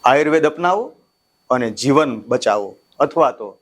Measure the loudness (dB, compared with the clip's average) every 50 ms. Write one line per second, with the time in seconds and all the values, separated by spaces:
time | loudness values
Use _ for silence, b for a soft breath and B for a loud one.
0 | 4 4 4 4 2 2 2 2 2 0 -2 -2 -2 -2 0 -2 -4 -8 -14 _
1 | _ _ _ _ _ _ _ _ _ _ -2 -2 -2 -4 -6 -4 -2 2 2 2
2 | 2 0 -4 -10 -6 -4 -4 -2 0 0 -2 -2 -4 -8 -16 _ _ _ _ -4
3 | -4 -2 0 0 0 0 0 -6 -16 -16 -16 _